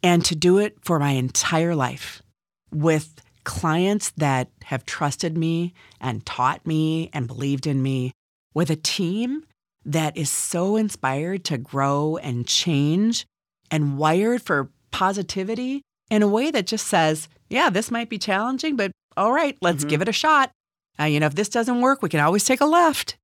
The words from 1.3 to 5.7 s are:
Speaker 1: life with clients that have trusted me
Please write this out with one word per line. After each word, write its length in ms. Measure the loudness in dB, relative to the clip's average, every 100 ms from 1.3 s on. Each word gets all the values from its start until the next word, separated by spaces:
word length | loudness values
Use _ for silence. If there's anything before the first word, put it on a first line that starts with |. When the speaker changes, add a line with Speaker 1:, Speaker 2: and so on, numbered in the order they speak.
| -2 0 0 2 0
Speaker 1:
life 460 | -2 -4 -14 -16 _ _ _ _ _
with 500 | -2 2 2 0 -18 _ _
clients 680 | -10 -4 0 2 2 0 -2 -2
that 320 | 0 2 -2 _ -8
have 200 | -8 -6
trusted 520 | -4 -4 -2 -4 -2
me 360 | 0 0 -2